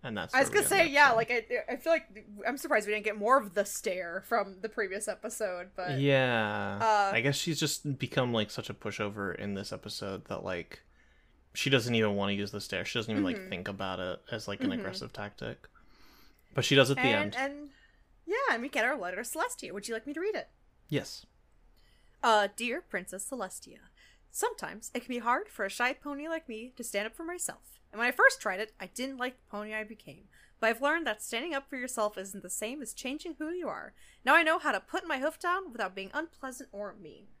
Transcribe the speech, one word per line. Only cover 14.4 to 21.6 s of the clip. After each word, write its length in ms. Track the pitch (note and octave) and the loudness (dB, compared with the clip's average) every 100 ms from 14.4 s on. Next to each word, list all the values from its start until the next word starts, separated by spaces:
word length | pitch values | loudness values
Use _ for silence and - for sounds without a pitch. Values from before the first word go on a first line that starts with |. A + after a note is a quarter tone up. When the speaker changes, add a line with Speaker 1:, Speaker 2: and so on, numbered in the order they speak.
| G#2+ | -8
Speaker 1:
like, 140 | G2+ | -4
an 80 | C4 | -2
Speaker 2:
Mm-hmm. 80 | B3 | -2
Speaker 1:
aggressive 320 | F#3+ F#3+ - | -6 -8 -10
tactic. 560 | - G#2 - A#2 A#2+ - - - - - - - _ _ | -10 -12 -8 -10 -10 -16 -20 -20 -20 -20 -20 -20 _ _
But 100 | - | -2
she 120 | B2 C#3 | 4 6
does 140 | C3 | 6
at 60 | C#3+ | 6
the 60 | |
Speaker 2:
And, 320 | B3+ A2 - A#3+ | 4 4 2 -2
Speaker 1:
end. 0 | |
Speaker 2:
and, 340 | C4+ C#4+ D4 - - _ _ _ - | -4 -4 -14 -18 -20 _ _ _ -4
yeah, 100 | G#4+ C5+ | -2 0
and 80 | A#3 | 0
we 80 | C4 | -2
get 160 | C#4 A3+ | 0 0
our 120 | C#4+ | 0
letter 200 | F3 F3+ | -4 -6
to 120 | A#3+ | -6
Celestia. 420 | D#4 A4 - G3+ | -2 -4 -4 -8
Would 160 | G3 G3+ | -8 -6
you 60 | |
like 140 | A3+ C#4 | -6 -6
me 60 | |
to 60 | D4+ | -4
read 140 | G4 G#4+ | -2 -2
it? 140 | - _ _ _ _ | -6 _ _ _ _
Speaker 1:
Yes. 360 | C#3+ - - - _ _ _ | -4 -4 -12 -18 _ _ _